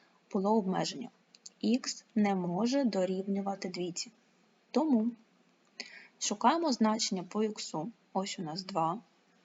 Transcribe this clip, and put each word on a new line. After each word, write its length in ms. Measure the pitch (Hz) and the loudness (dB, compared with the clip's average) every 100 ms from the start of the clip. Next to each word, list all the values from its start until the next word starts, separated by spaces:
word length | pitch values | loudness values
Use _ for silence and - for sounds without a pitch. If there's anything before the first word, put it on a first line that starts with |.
| _ _ _ | _ _ _
було 260 | 202 190 220 | -2 2 2
обмеження. 520 | 190 175 165 - - - _ - - _ | 2 0 -2 -4 -10 -12 _ -20 -20 _
Х 420 | 208 247 - - - 220 | 0 0 0 -8 -4 2
не 200 | 208 190 | 2 2
може 480 | 175 175 233 277 | 0 0 2 2
дорівнювати 840 | 254 196 185 185 196 196 196 196 190 | 2 2 0 0 -2 -2 -2 -6 -6
двійці. 420 | 180 180 170 - _ _ _ _ _ _ | -4 -6 -6 -10 _ _ _ _ _ _
Тому 400 | 233 320 240 226 233 _ _ _ _ _ _ - - - _ | 0 4 4 2 -2 _ _ _ _ _ _ -16 -16 -20 _
шукаємо 520 | - 208 233 330 339 | -4 2 4 4 2
значення 520 | 247 214 220 - 190 | 2 2 2 0 -4
по 200 | 185 208 | -4 -2
іксу. 480 | 220 214 - 160 151 - _ | -2 -2 -6 -6 -6 -10 _
Ось 260 | 190 196 - | -4 -4 -6
у 20 | |
нас 220 | 165 170 | -6 -8
два. 360 | 190 190 160 143 - _ _ _ | -4 0 0 0 -8 _ _ _